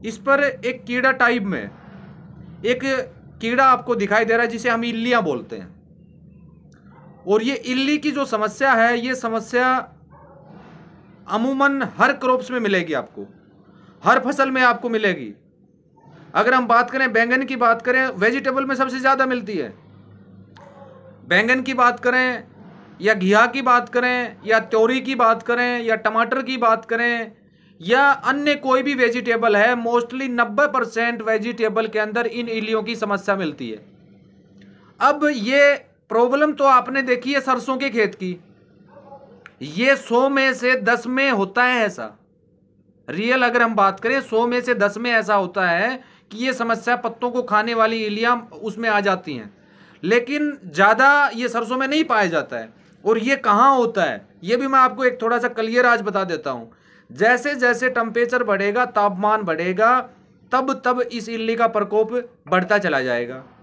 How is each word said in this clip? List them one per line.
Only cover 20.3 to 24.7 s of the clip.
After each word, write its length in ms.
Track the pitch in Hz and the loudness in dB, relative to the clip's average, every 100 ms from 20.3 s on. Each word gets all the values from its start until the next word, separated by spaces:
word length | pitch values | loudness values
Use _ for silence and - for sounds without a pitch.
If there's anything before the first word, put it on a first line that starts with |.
| - - - - - - - - - - | -20 -20 -20 -20 -20 -20 -20 -20 -20 -2
बैंगन 340 | 175 226 254 | 0 2 0
की 120 | 254 | 0
बात 260 | 254 240 240 | 2 2 2
करें 440 | 247 254 254 240 - - - - - - | 0 2 0 -2 -10 -20 -20 -20 -20 -4
या 120 | 185 | 0
घिया 320 | 214 185 208 233 | 2 4 4 4
की 160 | 262 | 0
बात 280 | 254 247 240 | 2 2 2
करें 460 | 247 247 247 233 196 202 | -2 0 -2 -4 -10 0
या 140 | 226 | 0
तोरी 400 | 220 | 2